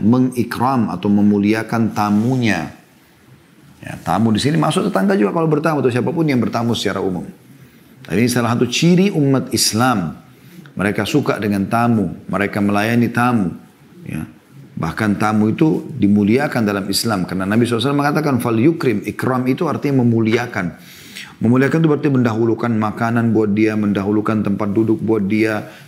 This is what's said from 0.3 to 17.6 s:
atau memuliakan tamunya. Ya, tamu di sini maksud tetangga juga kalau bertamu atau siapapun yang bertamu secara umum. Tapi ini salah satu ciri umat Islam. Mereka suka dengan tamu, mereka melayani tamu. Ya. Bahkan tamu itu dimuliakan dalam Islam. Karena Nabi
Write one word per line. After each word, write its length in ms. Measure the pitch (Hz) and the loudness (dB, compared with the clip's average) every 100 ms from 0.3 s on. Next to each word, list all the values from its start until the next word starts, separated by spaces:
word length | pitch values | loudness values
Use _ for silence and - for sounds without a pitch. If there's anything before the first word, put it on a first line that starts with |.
| 120 120 101 123 131 98 | -2 -4 -2 0 0 -2
atau 160 | 90 104 | -2 0
memuliakan 880 | 101 101 101 101 110 110 117 110 110 | 2 4 2 2 0 -2 -2 -2 -2
tamunya. 800 | 104 104 117 131 113 90 76 - - _ _ _ - - _ _ - - | 0 2 2 0 0 -2 -6 -14 -20 _ _ _ -20 -20 _ _ -20 -20
Ya, 160 | - - | -16 -10
tamu 400 | - 90 113 107 | -4 0 2 2
di 80 | |
sini 160 | 139 156 | 2 2
maksud 320 | 156 185 196 | 2 0 0
tetangga 240 | 190 196 196 | 0 2 2
juga 160 | 202 | 2
kalau 160 | 175 160 | 0 0
bertamu 320 | 151 165 147 | 0 0 0
atau 80 | 131 | 0
siapapun 400 | 120 123 170 160 | 0 -2 0 0
yang 160 | 127 | 0
bertamu 320 | 104 117 120 107 | 0 -2 -2 -2
secara 240 | 101 95 | -2 -2
umum. 240 | 95 87 - - - - - - - - | -4 -4 -8 -16 -20 -20 -20 -20 -20 -20
Tapi 160 | - 95 | -4 0
ini 80 | 120 | 2
salah 240 | 123 117 | 2 0
satu 160 | 120 123 | 0 0
ciri 400 | - 165 180 196 | 2 4 4 4
umat 480 | 170 139 131 123 110 | 2 2 2 0 -2
Islam. 640 | - 110 127 110 80 - - - - - - - | 0 2 2 0 -4 -8 -20 -20 -20 -20 -16 -2
Mereka 320 | 98 101 101 | -2 0 0
suka 320 | 143 120 - | 0 0 -2
dengan 320 | 104 101 98 | -2 -2 0
tamu, 400 | 117 120 113 90 - - | 0 2 2 0 -6 -6
mereka 320 | 92 101 107 | -2 -2 0
melayani 480 | 101 101 107 120 117 | 0 0 0 2 0
tamu. 480 | 120 123 120 87 - - _ - - | 0 0 0 -2 -6 -18 _ -20 -18
Ya. 240 | 170 78 - - _ - - - | -12 -10 -12 -16 _ -20 -16 -8
Bahkan 400 | 82 - 110 98 | -8 -2 -2 0
tamu 400 | 107 107 107 - | 0 2 0 2
itu 400 | 160 - - - | 2 0 -4 -2
dimuliakan 720 | 101 104 101 123 147 135 104 | 2 4 4 2 0 -2 0
dalam 240 | 101 98 | -2 -4
Islam. 320 | 98 117 101 | -4 -2 -2
Karena 240 | 85 90 95 | -4 -4 -2
Nabi 160 | 113 | 0